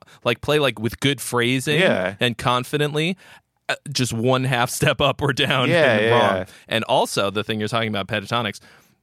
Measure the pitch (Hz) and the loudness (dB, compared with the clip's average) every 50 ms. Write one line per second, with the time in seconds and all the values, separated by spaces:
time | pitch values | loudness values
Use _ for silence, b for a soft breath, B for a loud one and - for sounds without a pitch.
0 | B B B B - 120 120 - - - 147 151 143 131 110 107 110 117 - - | B B B B -2 -2 -2 -2 0 0 2 2 2 0 0 -2 -4 -4 -2 -2
1 | - 139 143 - - - 123 120 117 120 131 131 127 151 151 156 190 170 110 95 | -2 -2 -2 -2 -4 -4 -2 0 2 2 0 0 0 0 0 2 2 2 2 0
2 | 92 92 101 - 123 123 113 - - 123 123 123 127 - - 147 147 147 143 151 | -2 -4 -2 -2 -2 -2 -2 -2 0 0 0 0 -2 -2 -2 -2 -2 -2 -2 -2
3 | 156 175 190 B B B B B B _ _ _ _ - 139 - - 143 135 131 | -2 -2 -4 B B B B B B _ _ _ _ -8 -8 -6 -8 -6 -2 -2
4 | 127 113 120 117 110 127 131 127 131 127 135 120 120 - - - - 156 135 - | -2 -2 -2 0 0 2 2 2 2 0 0 0 0 0 -2 0 0 0 2 2
5 | 147 135 127 - 143 139 127 131 143 - 143 127 123 143 170 170 151 131 110 104 | 2 0 0 0 -2 0 0 0 0 2 2 2 2 2 4 4 4 4 4 4
6 | 107 117 120 120 117 101 95 92 95 B B B B - 107 113 - - 123 151 | 4 4 4 4 4 4 2 0 -4 B B B B -4 -4 -2 0 2 2 2
7 | 233 - - - 101 101 95 107 98 - 110 107 107 104 123 113 113 110 107 101 | 2 0 0 -2 -2 0 -2 -2 -4 -4 -4 -4 -4 -2 -2 -2 -2 -2 -2 -4
8 | 98 - 113 107 98 - 117 120 117 101 - B B B B B B B B B | -4 -4 -4 -6 -4 -4 -4 -4 -2 -4 -6 B B B B B B B B B